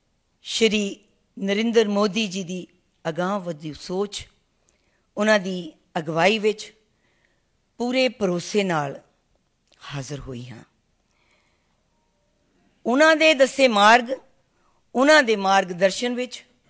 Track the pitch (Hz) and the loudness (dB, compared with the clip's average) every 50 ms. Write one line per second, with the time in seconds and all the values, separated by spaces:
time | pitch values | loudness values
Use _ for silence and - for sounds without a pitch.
0 | _ _ _ _ _ _ _ _ - - - - 226 220 190 214 208 196 185 - | _ _ _ _ _ _ _ _ -12 -8 -4 0 0 0 0 0 -4 -6 -8 -14
1 | _ _ _ _ _ _ _ - 196 190 202 202 226 233 220 233 220 208 208 202 | _ _ _ _ _ _ _ -8 -4 -2 -2 0 0 0 2 2 2 2 2 0
2 | 202 214 170 220 226 202 170 196 190 156 185 180 170 - _ _ _ _ _ _ | 0 -2 -2 -4 -4 -4 -6 -8 -8 -8 -10 -12 -12 -14 _ _ _ _ _ _
3 | - 165 160 165 180 185 202 208 180 175 170 147 160 156 143 - - - 180 185 | -10 -8 -6 -4 -4 -4 -4 -6 -6 -8 -12 -10 -12 -14 -12 -12 -12 -8 -6 -6
4 | 202 202 - - - - _ _ _ _ _ _ _ _ _ _ _ _ _ _ | -6 -6 -8 -12 -14 -16 _ _ _ _ _ _ _ _ _ _ _ _ _ _
5 | _ _ - - 208 214 214 208 175 190 185 180 175 160 - _ _ _ - 180 | _ _ -6 -2 0 2 2 2 0 -2 -8 -8 -8 -12 -16 _ _ _ -8 -8
6 | 160 160 160 165 165 190 220 220 196 214 202 208 - - - _ _ _ _ _ | -6 -4 0 2 2 2 2 2 0 -2 -2 -4 -6 -16 -18 _ _ _ _ _
7 | _ _ _ _ _ _ _ _ _ _ _ _ _ _ _ - 233 240 254 262 | _ _ _ _ _ _ _ _ _ _ _ _ _ _ _ -8 -6 -2 0 0
8 | 254 254 233 - 208 185 175 175 165 - - 208 202 190 170 156 143 139 139 - | 0 0 -2 -2 -4 -2 -2 -2 -4 -4 -2 -2 0 0 0 -2 -2 -4 -8 -12
9 | - _ _ _ _ _ _ _ _ _ _ _ _ _ _ _ - - 135 143 | -18 _ _ _ _ _ _ _ _ _ _ _ _ _ _ _ -18 -12 -10 -10
10 | 135 127 147 139 - 131 131 120 123 123 - 110 - _ _ _ _ _ _ _ | -10 -10 -12 -12 -12 -12 -14 -14 -14 -16 -18 -20 -20 _ _ _ _ _ _ _
11 | _ _ _ _ _ _ _ _ _ _ _ _ _ _ _ _ _ _ _ _ | _ _ _ _ _ _ _ _ _ _ _ _ _ _ _ _ _ _ _ _
12 | _ _ _ _ _ _ _ _ _ _ _ _ _ _ _ _ - 220 240 277 | _ _ _ _ _ _ _ _ _ _ _ _ _ _ _ _ -4 0 2 4
13 | 311 311 320 302 320 311 320 254 262 247 - - 269 254 226 202 202 208 226 254 | 4 4 4 6 4 4 4 4 2 2 2 2 2 2 4 6 6 6 6 6
14 | 247 233 285 - - _ _ _ _ _ _ _ _ _ _ _ _ _ - 240 | 4 0 -8 -10 -12 _ _ _ _ _ _ _ _ _ _ _ _ _ -2 2
15 | 262 285 311 302 277 226 220 202 196 190 196 196 190 175 185 170 190 190 185 - | 4 6 6 6 4 4 0 0 2 2 2 2 2 0 -2 0 0 0 0 0
16 | 247 240 247 240 247 247 - - - _ _ _ _ _ | -4 -4 -4 -6 -8 -8 -10 -16 -20 _ _ _ _ _